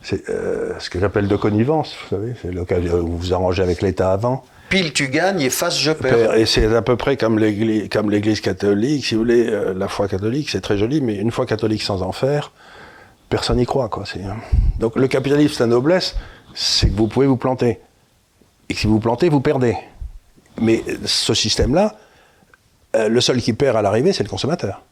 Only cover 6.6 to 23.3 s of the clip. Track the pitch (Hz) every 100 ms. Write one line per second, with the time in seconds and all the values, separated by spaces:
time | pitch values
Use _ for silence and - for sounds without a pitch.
6.6 | 110 113 110 120 - 139 113 110 107 104
7.6 | 110 107 98 107 107 104 104 107 113 95
8.6 | 101 101 120 151 120 110 117 120 117 104
9.6 | 95 92 98 - 101 95 107 131 147 -
10.6 | - 101 110 151 127 101 107 - 131 107
11.6 | 110 107 - 98 92 - 131 147 139 _
12.6 | - - - - - _ _ 113 - 120
13.6 | 123 139 120 - 101 87 98 107 - -
14.6 | - - 113 - 131 131 127 143 147 -
15.6 | 117 120 135 180 - - - - - -
16.6 | - - 110 98 110 139 139 127 131 127
17.6 | 120 107 - _ _ _ _ _ _ _
18.6 | _ - 107 110 113 120 180 147 139 139
19.6 | 123 107 - - - - _ _ _ -
20.6 | 113 113 - - 101 - - 110 107 -
21.6 | 95 147 214 - _ _ _ _ _ _
22.6 | _ _ _ 113 110 117 123